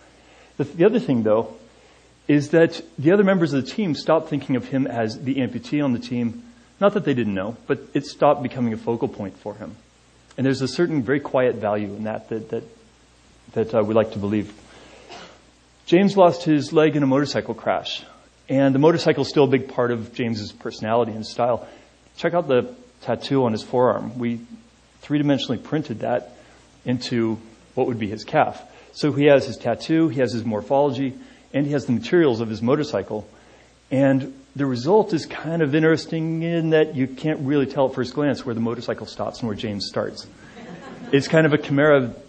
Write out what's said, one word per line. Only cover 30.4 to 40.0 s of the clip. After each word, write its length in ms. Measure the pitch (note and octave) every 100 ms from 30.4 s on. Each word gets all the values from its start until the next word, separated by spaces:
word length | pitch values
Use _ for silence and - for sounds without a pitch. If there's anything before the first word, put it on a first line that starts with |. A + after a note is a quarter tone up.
morphology, 720 | G#2+ G#2+ G#2 C#3 D3 B2+ C3+ - - - _
and 140 | C3 C#3+
he 60 |
has 140 | C#3+ -
the 60 |
materials 480 | A#2 A2+ F3 D#3 A2+
of 80 | A2+
his 140 | G#2+
motorcycle. 640 | A#2 D3 D3 G#2 F#2+ G#2+ - - - - _ _ -
And 440 | C3 C#3 C3+ - - - -
the 100 | C#3+
result 460 | B2 C3 G#3+ G3
is 140 | D#3+ -
kind 340 | - D#3 E3+
of 120 | D3+
interesting 680 | D3+ D#3+ D#3 - E3 D#3+ D#3+
in 280 | E3 E3+ D#3+
that 240 | D#3 D#3
you 120 | C3+ C3
can't 340 | C3 D#3 D#3
really 260 | C3 D3 C3+
tell 220 | - C3
at 60 |
first 200 | C3 B2
glance 300 | - D3 B2
where 100 | B2+
the 60 | A2+
motorcycle 460 | A2+ A#2 A#2 A2+ G#2+
stops 340 | - G#2+ -
and 80 | A#2
where 80 | G2+
James 300 | A#2 G2+ -
starts. 400 | -